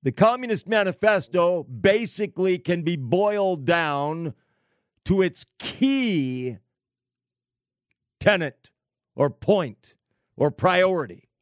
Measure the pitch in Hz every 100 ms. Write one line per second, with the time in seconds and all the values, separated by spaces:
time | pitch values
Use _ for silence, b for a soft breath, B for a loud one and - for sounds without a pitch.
0 | 139 123 214 247 254 214 - 220 196 -
1 | 208 202 - 180 175 180 139 120 196 214
2 | 226 - 208 - 185 180 - 175 160 170
3 | 127 180 208 208 190 175 131 170 160 143
4 | 143 160 165 - _ _ _ _ _ _
5 | - 190 185 - - _ - - 269 269
6 | 247 175 131 127 127 113 _ _ _ _
7 | _ _ _ _ _ _ _ _ _ _
8 | _ _ - 196 156 - _ _ _ _
9 | _ - 143 - - 202 147 101 _ _
10 | _ _ _ - 147 - 190 180 185 185
11 | 117 87 _ _